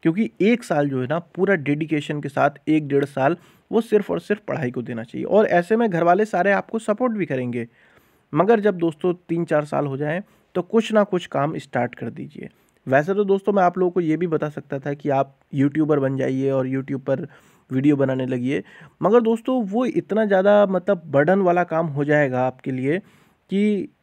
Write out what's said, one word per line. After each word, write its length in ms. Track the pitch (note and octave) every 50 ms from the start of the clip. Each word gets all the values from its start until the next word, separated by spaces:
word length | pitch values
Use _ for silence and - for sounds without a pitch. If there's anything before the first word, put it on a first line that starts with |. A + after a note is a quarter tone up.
क्योंकि 280 | - D#3+ E3 G3 A3+ - _ _
एक 240 | F3+ G#3 A#3+ A#3+ -
साल 240 | - F3 D3 D3 C#3+
जो 120 | C3+ B2+
है 60 | B2+
ना, 120 | B2 D3+ E3+
पूरा 360 | E3+ _ _ - F#3 F#3 G3
डेडिकेशन 680 | F3 C#3 C#3 C#3+ D3+ D#3+ D3+ E3 D3 D3 - D#3+ D3
के 80 | C#3 C#3+
साथ 400 | - C3+ C3+ C#3+ D3 - _ -
एक 200 | D#3 D#3 D3+ C3+
डेढ़ 160 | C#3 C#3 C#3+
साल 320 | C#3 - C#3 C3 C#3+ E3+ - _ _ _ _ _ _
वो 100 | - A3
सिर्फ 300 | A3+ - G#3+ G#3 G3+ -
और 100 | F3 E3+
सिर्फ 200 | - - G#3 G#3
पढ़ाई 300 | _ - C#3 C3 - B2
को 120 | B2+ C3
देना 200 | A#2 A#2+ B2 A2+
चाहिए। 220 | A2+ - - C3 -
और 220 | - - G3+ G#3+
ऐसे 300 | - - F3 F3 - A3
में 120 | A3+ A#3+ A3+
घर 120 | F3 D#3+
वाले 220 | E3+ E3+ F3 F#3+ G#3+
सारे 280 | A3 - F3+ F3+ G3
आपको 260 | G3+ F#3+ - - - A3+
सपोर्ट 340 | - - G#3 G#3 B3+ B3+
भी 140 | A3 G#3 F3
करेंगे, 400 | C#3+ C#3+ B2+ B2 B2 A#2+ A#2+ A#2 A#2 _ _ _ _ _ _ _ _ _ _ _ _
मगर 280 | - D3 F3+ G3+ A#3 A3
जब 180 | G3+ G#3 F#3+ F3
दोस्तों 340 | E3 E3 D#3 _ - F3+ F3 F3 _ -
तीन 160 | E3+ E3+ E3+
चार 200 | D#3 E3 D3+ D3
साल 220 | D3 - C#3+ C#3+
हो 100 | C#3 C3+
जाएं, 240 | C3 D3 D3 D#3+ F3+ G3+ _ _ _ _ _ _
तो 80 | F3+
कुछ 300 | F3 _ - A#3 A3 -
ना 100 | A3 G#3+ G3+
कुछ 220 | - - F3+ -
काम 300 | - - C#3 C#3 D3+ E3 D#3
स्टार्ट 360 | - _ - B2+ A#2+ A#2+ -
कर 160 | - B2+ A2+
दीजिए। 380 | - - - D3 - - - - _ _ _ _ _ _ _
वैसे 280 | B2+ C3 C#3 D3+ F3 G3
तो 100 | G3+ G#3
दोस्तों, 280 | F#3+ G3 G3 G3 -
मैं 100 | G3+ G3+
आप 160 | F#3 F3 F3 F#3
लोगों 120 | F#3 F3+
को 100 | F3 F#3
ये 160 | F3 D#3 D#3
भी 100 | D#3 F3
बता 220 | F3 D#3 D3+ D3+ D3+
सकता 300 | D3 - C#3 _ C#3+ C#3
था 160 | C3 D3 C#3+
कि 140 | D3 - D3
आप 260 | C#3 C3+ C#3 - _ _ _ _ -
यूट्यूबर 440 | C#3+ C3+ C#3+ C#3+ D#3 D#3 D3 D3+ D3
बन 180 | C3+ C3+ C3+
जाइए 340 | C3 C3 C3 C3 C3 C3+ C3+
और 180 | C3+ C3+ C3 C3
YouTube 320 | C3 C3+ C3+ C#3+ C#3+ C3+
पर 260 | C3+ - C3+ C3 C#3 C3+ - - _ _ _ _ _ _
वीडियो 260 | B2+ C3 C3+ D3 D3
बनाने 300 | C3+ C3+ C3 C3 C3 C3
लगिए, 360 | B2+ C3 B2+ B2 B2+ C#3+ F3+ G3+ - - - D#3+ C#3+ _ _
मगर 180 | D#3 F3+ G#3+ A#3+
दोस्तों, 420 | A#3 A3 A3+ A3+ A3+ - C4 B3+ A3+
वो 200 | F#3 G3 A3+ B3+
इतना 380 | A#3+ - - D#3 _ G3 G#3+ A3
ज़्यादा, 420 | G#3 G3 F#3 F#3+ G3+ G#3 G#3 G3+
मतलब, 360 | G3 F#3+ F3+ F3+ - G3+ F3+ E3
बर्डन 340 | D#3+ C#3 C#3 D3+ D#3+ F#3+ G3+
वाला 240 | G3 F3+ F3 F3+ F3
काम 220 | F3 D#3+ D#3+ E3+
हो 180 | E3 C#3 C#3+ D3
जाएगा 420 | C#3+ D3+ D3+ D3 C3+ B2+ B2 B2+
आपके 240 | B2+ B2+ - - C#3+
लिए 280 | C3 B2+ B2+ C3+ D#3 F#3+
कि 920 | - _ _ _ _ _ _ _ _ _ F#3+ G3 G#3 G#3+ G#3 G3 - - _ _